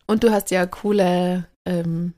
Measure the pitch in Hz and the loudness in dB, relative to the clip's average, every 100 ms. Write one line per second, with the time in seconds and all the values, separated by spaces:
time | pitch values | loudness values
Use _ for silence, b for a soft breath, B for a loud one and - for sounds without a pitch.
0 | - 214 233 208 - 185 180 - 202 208 | -4 2 4 2 0 -2 -2 -4 -2 2
1 | 180 180 180 180 165 _ - 175 165 165 | 2 2 0 -2 -6 _ -6 -4 -2 -4
2 | 175 | -6